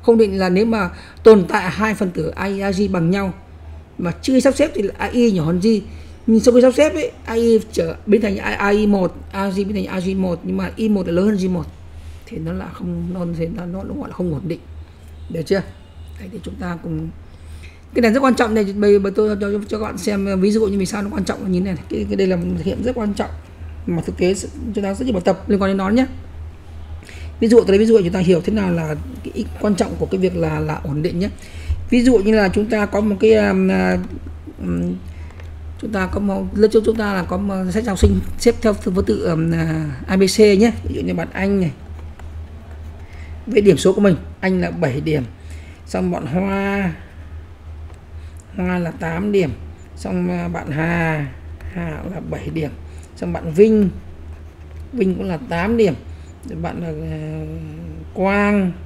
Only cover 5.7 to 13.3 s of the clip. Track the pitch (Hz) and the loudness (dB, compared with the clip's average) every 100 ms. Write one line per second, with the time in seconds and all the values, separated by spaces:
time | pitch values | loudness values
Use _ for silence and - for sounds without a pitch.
5.7 | 214 202 - - - - 220 220 240 254 | 2 -2 -14 -16 -6 4 6 8 8 6
6.7 | 247 302 311 285 - - 226 233 220 - | 6 2 2 -6 -8 -4 0 4 4 2
7.7 | - 165 - - 202 214 196 202 208 202 | -4 -4 -4 2 4 4 -2 -4 -2 2
8.7 | 208 214 202 175 - - 196 196 190 202 | 4 4 4 2 -2 -12 -6 -2 -2 -2
9.7 | 208 185 185 185 190 185 170 190 190 185 | -2 -4 -4 -2 -2 -2 -2 -4 -4 -4
10.7 | - 220 208 175 170 202 208 185 180 - | -2 0 2 2 2 2 2 0 -2 -4
11.7 | - - - - - - 226 160 185 - | -12 -18 -16 -16 -18 -12 -8 -6 -6 -8
12.7 | - 175 175 170 180 175 | -8 -6 -6 -6 -6 -6